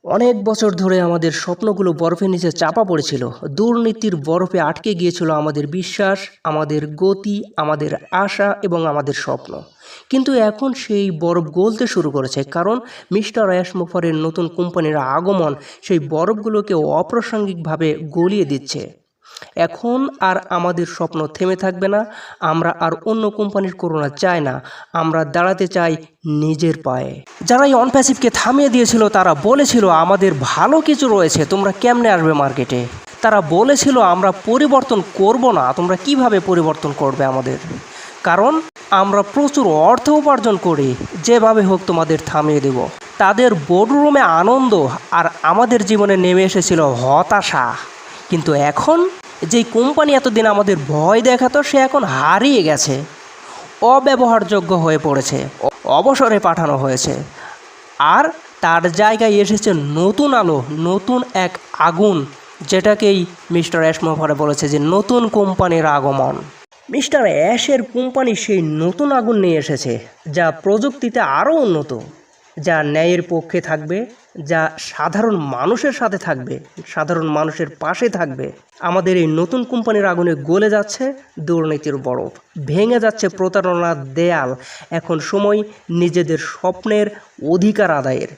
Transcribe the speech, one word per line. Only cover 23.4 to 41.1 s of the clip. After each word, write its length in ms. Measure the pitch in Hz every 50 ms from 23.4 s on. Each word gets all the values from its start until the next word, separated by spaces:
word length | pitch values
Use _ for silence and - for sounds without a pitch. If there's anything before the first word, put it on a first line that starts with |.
| 214 202 196 202 196 185 180
করোনা 360 | 185 - 170 156 156 147 139
চাই 320 | 143 143 - 185 175 170
না, 220 | 151 135 127 135 - - - - - _ -
আমরা 320 | 170 160 160 156 160 160
দাঁড়াতে 420 | 147 139 170 175 185 190 180 190
চাই 280 | 175 185 185 170 165 160 160 160 - _ _ _
নিজের 480 | 160 151 151 151 156 160 151 170 165 156 156 156
পায়ে। 380 | 135 127 127 131 131 131 135 - - - -
যারা 240 | - 165 240 247 277
এই 80 | 285 269
অনপ্যাসিভকে 560 | 240 240 262 - 277 262 - 269 - - 233
থামিয়ে 400 | - - - 226 254 277 285 277
দিয়েছিল, 400 | 220 254 233 - 226 226 214 208
তারা 260 | 214 196 185 185 156
বলেছিল, 540 | 143 135 208 254 277 285 - - 240 202 185
"আমাদের 420 | 170 160 165 175 196 190 190 190 170 139
ভালো 400 | 131 - - 151 170 226 285 320
কিছু 260 | 311 311 294 240 277
রয়েছে, 380 | 254 220 202 175 156 - 165 151
তোমরা 260 | 139 190 196 196 196
কেমনে 380 | 190 - - 240 240 240 240 226
আসবে 240 | 196 170 160 160 156
মার্কেটে?" 520 | 147 143 139 127 135 123 - 135 123 120 120 - - - - - -
তারা 200 | - 220 214 208
বলেছিল, 600 | 175 143 160 180 226 262 285 254 - 277 269 254
"আমরা 300 | 214 185 175 185 185 190
পরিবর্তন 720 | 180 - - 220 233 269 294 294 277 262 254 - 233 208 170 - -
করব 380 | - 190 202 247 254 240 254
না, 220 | 220 160 127 127 135
তোমরা 220 | - 175 180 185
কিভাবে 440 | 180 - 277 285 262 254 240 214 190
পরিবর্তন 540 | 170 190 185 170 160 160 151 - - 151 139
করবে 280 | - 151 135 135 127 139
আমাদের?" 320 | 135 131 131 127 127 131 151 - 165 165 - - - - - - - - - -
কারণ 380 | 180 170 180 208 262 311 320 320 - _ - - -
আমরা 300 | 202 190 196 202 202 202
প্রচুর 460 | 196 202 - 285 294 277 285 294 254
অর্থ 420 | 190 156 151 156 185 240 240 247 294
উপার্জন 480 | 302 302 277 294 277 240 208 233 208
করি, 380 | 180 - 180 165 147 139 131 123 - - -